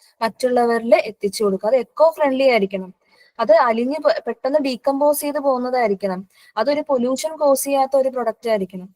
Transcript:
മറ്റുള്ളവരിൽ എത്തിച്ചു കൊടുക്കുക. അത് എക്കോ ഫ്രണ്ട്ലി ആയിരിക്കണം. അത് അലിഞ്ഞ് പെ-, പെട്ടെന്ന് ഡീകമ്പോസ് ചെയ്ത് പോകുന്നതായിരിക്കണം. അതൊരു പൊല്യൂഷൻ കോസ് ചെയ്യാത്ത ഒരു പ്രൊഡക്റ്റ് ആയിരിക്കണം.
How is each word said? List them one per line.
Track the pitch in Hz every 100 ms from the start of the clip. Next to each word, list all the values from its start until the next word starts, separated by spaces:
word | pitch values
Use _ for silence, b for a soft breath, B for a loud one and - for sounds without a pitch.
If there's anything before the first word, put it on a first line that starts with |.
| b b
മറ്റുള്ളവരിൽ | 226 - 254 247 240 233 233
എത്തിച്ചു | 294 - 208 202 196
കൊടുക്കുക. | 208 190 208
അത് | 247
എക്കോ | 233 - 311 320
ഫ്രണ്ട്ലി | 294 262
ആയിരിക്കണം. | 269 240 196 190 185 - b b b _
അത് | 226
അലിഞ്ഞ് | 320 254 226 247 302
പെ-, | 294 - -
പെട്ടെന്ന് | 226 262 294
ഡീകമ്പോസ് | 277 247 - 269 294 294
ചെയ്ത് | 294 285
പോകുന്നതായിരിക്കണം. | 285 254 247 254 226 196 196 185 196 b b -
അതൊരു | 226 294 294
പൊല്യൂഷൻ | 269 240 262 311 311
കോസ് | 302 269
ചെയ്യാത്ത | 277 277 262 269
ഒരു | 262
പ്രൊഡക്റ്റ് | 254 226 220 233
ആയിരിക്കണം. | 220 190 190 185